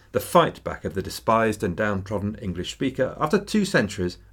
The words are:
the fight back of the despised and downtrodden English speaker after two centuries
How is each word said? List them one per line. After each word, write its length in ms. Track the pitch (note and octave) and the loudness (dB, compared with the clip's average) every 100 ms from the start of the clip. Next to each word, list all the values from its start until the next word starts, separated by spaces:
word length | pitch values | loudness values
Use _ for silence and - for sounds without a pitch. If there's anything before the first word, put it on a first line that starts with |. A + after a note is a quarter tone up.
| - | -4
the 80 | - | -4
fight 420 | - F3 D#3 - | 4 4 4 0
back 200 | E2+ D#2+ | -8 -6
of 100 | F#2+ | -4
the 80 | F#2 | -4
despised 600 | - - - A2+ A2 G#2 | -6 -4 2 4 4 2
and 140 | G2+ E2+ | -2 0
downtrodden 600 | G#2+ G2 F#2+ G2+ G2+ A2 | 0 -2 -4 -4 -4 -4
English 360 | G2+ F2 F2 | -6 -6 -6
speaker 440 | - C#3 C3 B2+ - | -4 -4 0 -2 0
after 200 | D3+ G#3 | 2 2
two 260 | - G#3+ | 2 0
centuries 540 | F#3+ D#3 G2+ - F2+ - - | 2 2 0 -2 -4 -4 -12